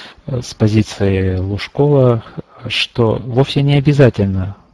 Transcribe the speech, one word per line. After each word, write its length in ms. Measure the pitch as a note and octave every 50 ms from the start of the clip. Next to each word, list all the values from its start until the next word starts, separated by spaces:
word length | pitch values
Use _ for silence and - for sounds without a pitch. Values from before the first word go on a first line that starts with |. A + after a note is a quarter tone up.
| - - - _ _
э, 160 | D3 C3+ A#2+
с 140 | A#2+ - -
позицией 840 | - A#2 G#2+ G#2+ G#2+ G#2 - - - G2+ G2 F#2+ F#2+ F#2+ F#2+ F#2
Лужкова, 840 | F#2 F#2 F#2+ G#2 G2+ - - - - C#3+ D3 D3 C3+ B2+ B2 A#2 A2 - - - - - _ - - -
что 540 | - - - - - - - A#2 A2 - - G2+
вовсе 380 | C3 A#2 B2+ C#3 - - D3
не 140 | C#3 C#3+ C#3+
обязательно 800 | C#3+ C3+ D3+ C#3+ C#3 C#3 A#2 - - G#2 G2 F#2+ F#2+ F#2+ G2 G2 - _ _